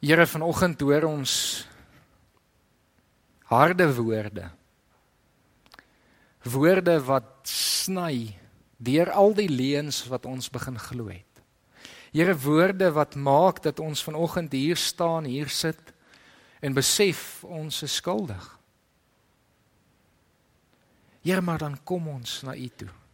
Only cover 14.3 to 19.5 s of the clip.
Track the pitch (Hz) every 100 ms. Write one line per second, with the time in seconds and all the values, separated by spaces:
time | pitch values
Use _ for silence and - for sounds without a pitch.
14.3 | 180 160 135 143 170 - - 170 165 151
15.3 | 127 147 - 165 160 - _ _ - _
16.3 | _ _ _ 147 135 135 - 202 - -
17.3 | - 185 175 156 - 147 - - 196 185
18.3 | 95 - - _ _ _ _ _ _ _
19.3 | _ _